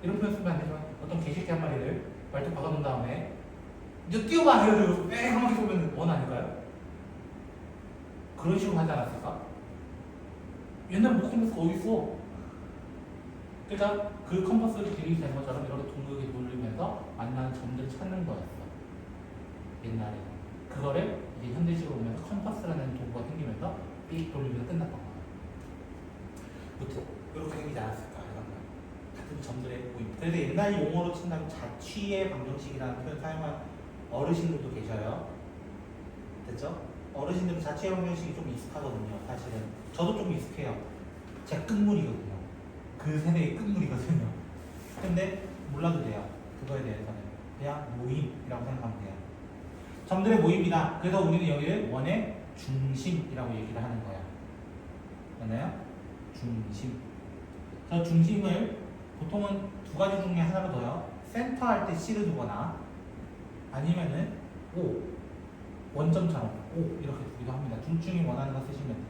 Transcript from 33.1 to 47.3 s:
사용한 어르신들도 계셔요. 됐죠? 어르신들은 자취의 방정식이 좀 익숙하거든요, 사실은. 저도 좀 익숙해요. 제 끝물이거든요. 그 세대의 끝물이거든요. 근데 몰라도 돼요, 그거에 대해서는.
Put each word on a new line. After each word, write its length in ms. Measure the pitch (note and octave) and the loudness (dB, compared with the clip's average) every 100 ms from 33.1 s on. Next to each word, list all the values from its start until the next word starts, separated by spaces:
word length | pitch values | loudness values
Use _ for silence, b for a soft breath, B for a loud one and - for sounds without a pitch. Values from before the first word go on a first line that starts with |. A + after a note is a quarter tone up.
| C#3+ | -6
사용한 400 | D#3 D#3+ D3+ - - - - - - | -4 -4 -4 -4 -8 -10 -12 -12 -6
어르신들도 640 | A#2+ D3 E3 E3 D3 B2+ | -2 2 4 2 0 -2
계셔요. 560 | A#2 G#2+ A2 A2 - - - - - - - - - - - - - - | -4 -4 -2 -2 -4 -6 -10 -12 -12 -12 -12 -12 -12 -12 -12 -12 -12 -8
됐죠? 340 | - - - - - - | -6 -4 -6 -8 -10 -10
어르신들은 460 | C3+ F3+ F3+ F3+ E3 | -4 0 2 2 0
자취의 320 | D#3 - G3 F#3 | -2 -2 0 2
방정식이 380 | F3 E3+ - - | 2 0 -2 -4
좀 140 | - | -4
익숙하거든요, 720 | A#2 - D3+ C#3 A2 G#2+ G#2 - | -4 -6 -6 -4 -4 -4 -6 -6
사실은. 360 | A#2+ A#2+ A2 A2 - - | -6 -4 -4 -6 -8 -10
저도 260 | - E3+ A3+ | 2 2 4
좀 140 | F#3 | 2
익숙해요. 440 | E3 - - C3 G#2+ - - - - - - - | 0 -2 -4 -2 -2 -6 -10 -10 -12 -12 -12 -4
제 140 | D#3 | -4
끝물이거든요. 760 | - G#3+ G#3 F#3+ D#3 A2+ - - - - - - - - | 0 4 6 6 4 0 -4 -6 -8 -10 -12 -12 -12 -4
그 180 | D3+ D3+ | 0 2
세대의 360 | D#3+ E3 - - | 6 6 6 2
끝물이거든요. 720 | G#3 G3 D3 B2+ - D#3+ A2+ - - - - - - - | 2 2 2 0 4 4 4 -2 -8 -10 -12 -12 -12 -6
근데 460 | F#3+ F3 F#3+ - - - - | 2 4 2 0 -6 -8 -6
몰라도 320 | C#3 E3 D#3+ | 2 4 4
돼요, 240 | A2 G#2+ G#2 - - - | 0 -2 -4 -8 -12 -10
그거에 220 | C3 A2 | -4 -4
대해서는. 360 | A2 G#2 G#2+ A2 - | -2 -4 -4 -6 -8